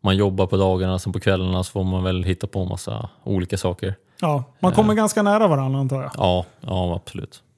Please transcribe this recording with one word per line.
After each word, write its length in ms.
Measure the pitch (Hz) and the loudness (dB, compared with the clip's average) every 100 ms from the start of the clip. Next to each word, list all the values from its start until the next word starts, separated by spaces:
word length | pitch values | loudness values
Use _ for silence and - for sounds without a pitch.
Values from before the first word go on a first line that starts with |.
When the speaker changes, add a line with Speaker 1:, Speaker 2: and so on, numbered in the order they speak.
Speaker 1:
man 120 | 98 98 | 0 2
jobbar 300 | 101 95 92 | 2 0 0
på 100 | 98 | 2
dagarna, 420 | 95 92 92 92 | 2 2 0 -2
sen 140 | - | -4
på 80 | 92 | -2
kvällarna 440 | - 95 92 92 | 0 0 0 0
så 80 | 90 | -2
får 120 | 98 | -2
man 180 | 92 92 | -2 0
väl 200 | 92 92 | 0 0
hitta 220 | 90 92 98 | -2 -2 -4
på 180 | 98 | -4
massa 440 | 92 95 - - - _ | -4 -6 -8 -8 -10 _
olika 320 | - 98 87 92 | -2 -2 -2 -4
saker. 380 | 92 90 92 98 _ - | -4 -4 -6 -8 _ -4
Speaker 2:
Ja, 240 | 165 143 123 _ | -2 -2 -4 _
man 120 | 185 | 2
Speaker 1:
Eh. 40 | 208 | 4
Speaker 2:
kommer 180 | 214 | 4
ganska 280 | 214 214 226 | 4 2 2
nära 260 | 202 214 208 | 2 4 4
varandra, 300 | 143 135 135 | 2 0 -2
antar 220 | 131 135 | -2 -4
jag. 80 | 139 - | -8 0
Speaker 1:
Ja, 300 | 92 90 87 _ | 2 2 -2 _
ja, 340 | - 92 90 | -4 -2 -2
absolut. 480 | 82 - - - - _ | -4 -8 -12 -12 -18 _